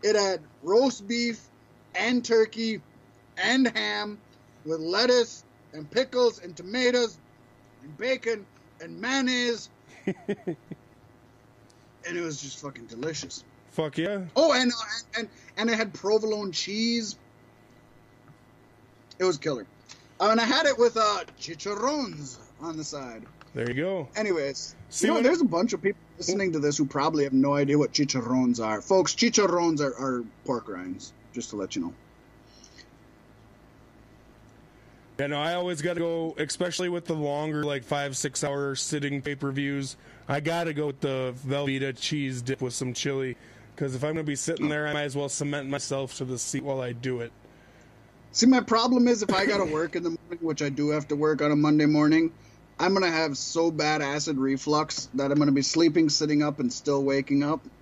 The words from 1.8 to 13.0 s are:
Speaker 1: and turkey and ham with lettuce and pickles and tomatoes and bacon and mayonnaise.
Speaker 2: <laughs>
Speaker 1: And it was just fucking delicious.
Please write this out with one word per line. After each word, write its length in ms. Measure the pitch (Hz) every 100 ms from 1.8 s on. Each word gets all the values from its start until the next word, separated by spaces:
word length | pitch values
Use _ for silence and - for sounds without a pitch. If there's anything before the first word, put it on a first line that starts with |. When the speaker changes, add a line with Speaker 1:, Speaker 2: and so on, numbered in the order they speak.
| - 180
Speaker 1:
and 280 | 220 247
turkey 580 | 240 226 220 220 226 208 - - - - - -
and 300 | 196 262 247 220
ham 440 | 214 208 208 208 - - - - 151
with 140 | 160
lettuce 640 | 160 196 247 247 233 - - - -
and 160 | 160 147
pickles 500 | 220 254 247 240 -
and 160 | 175 160
tomatoes 640 | 175 240 247 247 226 180 - - - - - -
and 140 | 143 147
bacon 480 | 233 262 226 214 196 _ - -
and 180 | 170 165
mayonnaise. 680 | 226 269 254 247 240 233 - _ - - -
Speaker 2:
<laughs> 120 | - - 208 - 156 - - - - - - - - - - - - - _ 170
Speaker 1:
And 120 | 175
it 40 |
was 200 | 170 143
just 180 | 143 -
fucking 260 | 143 127 113
delicious. 580 | 117